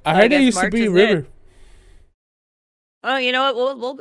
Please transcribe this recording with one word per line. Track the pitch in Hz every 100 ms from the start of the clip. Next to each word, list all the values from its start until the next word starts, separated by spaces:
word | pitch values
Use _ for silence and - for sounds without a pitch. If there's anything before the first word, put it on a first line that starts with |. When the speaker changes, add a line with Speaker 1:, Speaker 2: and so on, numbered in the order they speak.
| -
Speaker 1:
I | 170
Speaker 2:
heard | 226
it |
Speaker 1:
guess | 294
Speaker 2:
used | 262 202
to |
Speaker 1:
March | 190
Speaker 2:
be | 220
a | 226
Speaker 1:
is |
it. |
Speaker 2:
river. | 180 220 190 135 - - _ - - - - _ _ _ _ _ _ _ _ _ _
Speaker 1:
Oh, | 220 269
you | 254
know | 254
what? | 269 233
We'll, | 254 269
we'll | 240 277